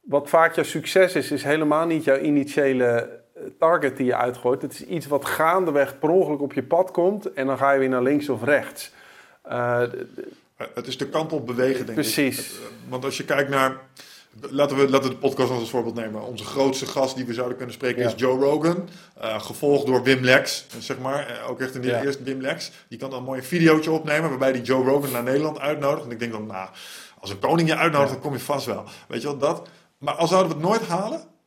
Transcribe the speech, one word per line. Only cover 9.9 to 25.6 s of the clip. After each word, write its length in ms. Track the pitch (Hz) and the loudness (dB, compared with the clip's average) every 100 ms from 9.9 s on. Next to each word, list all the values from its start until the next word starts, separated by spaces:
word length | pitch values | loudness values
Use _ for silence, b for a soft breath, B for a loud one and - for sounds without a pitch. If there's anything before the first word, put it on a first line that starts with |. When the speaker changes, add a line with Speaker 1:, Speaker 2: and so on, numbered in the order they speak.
Speaker 1:
d- 300 | - - - - - _ _ | -4 -12 -12 -16 -16 _ _
Speaker 2:
Eh, 100 | - | -12
het 120 | - 123 | -10 -10
is 120 | 127 | -8
de 80 | 139 | -4
kant 240 | 156 156 | -4 -2
op 140 | 156 120 | -4 -4
bewegen, 380 | 120 127 127 120 | 0 0 0 -4
denk 120 | 117 | -4
Speaker 1:
Precies. 400 | 147 - 139 123 | -2 0 0 -2
Speaker 2:
ik. 60 | |
Het, 100 | 120 | -10
eh, 360 | - 117 113 123 | -14 -16 -16 -10
want 140 | 127 | -6
als 120 | 135 127 | -6 -6
je 80 | |
kijkt 240 | 139 143 139 | -2 0 0
naar, 260 | 139 131 131 - - B B B 107 135 | 2 0 0 -16 -20 B B B -18 -8
laten 260 | 135 143 135 | 0 2 4
we, 120 | 139 | 4
laten 180 | 131 131 | 4 2
we 60 | |
de 60 | 127 | -2
podcast 300 | 139 135 123 | -2 2 0
als 200 | 123 117 | 0 -2
voorbeeld 240 | 127 117 | -4 -4
nemen. 280 | 113 110 107 | -6 -8 -8
Onze 220 | 107 117 | -10 -10
grootste 420 | 104 139 135 131 135 | -8 0 2 2 -4
gast 300 | - 135 131 | -2 -2 -2
die 80 | |
we 100 | 120 | -6
zouden 220 | 117 123 127 | -4 -4 -6
kunnen 180 | 123 | -10
spreken 280 | 107 127 123 | -4 -4 0
Speaker 1:
Ja. 60 | 120 | -2
Speaker 2:
is 60 | 110 | 0
Joe 220 | 127 131 | 2 4
Rogan. 500 | 139 151 160 180 185 B B - | 2 2 2 0 -4 B B -10
Eh, 200 | 113 107 | -6 -6
gevolgd 460 | - - 147 143 - | -8 -4 2 2 4
door 160 | 127 | 2
Wim 220 | 120 131 | 4 2
Lex, 420 | 127 131 131 - - 117 | 6 6 6 -8 -10 -16
zeg 200 | - 127 | -10 -8
maar. 280 | 131 139 120 | -4 -6 -6
Eh, 240 | 117 120 | -10 -10
ook 100 | 123 | -6
echt 140 | 127 | -6
in 60 | 131 | -4
de 80 | 127 | -2
Speaker 1:
Ja. 140 | 120 | 0
Speaker 2:
eerste 200 | 139 139 | -2 -4
Wim 180 | 127 131 | -6 -6
Lex. 300 | 131 160 - B B | -4 -6 -8 B B
Die 100 | 117 | -12
kan 120 | 135 | -10
dan 120 | 131 | -10
mooi 160 | 127 131 | -8 -8
een 60 | |
videootje 460 | 127 175 165 156 156 | -4 4 6 6 4
opnemen 380 | 160 151 151 165 | -2 0 0 0
waarbij 240 | 131 135 | 2 2
die 100 | 127 | 0
Joe 220 | 117 131 | 2 2
Rogan 260 | 127 143 139 | 4 2 0
naar 100 | 123 | -4
Nederland 360 | 120 139 156 | 0 0 0
uitnodigt. 460 | 147 | -4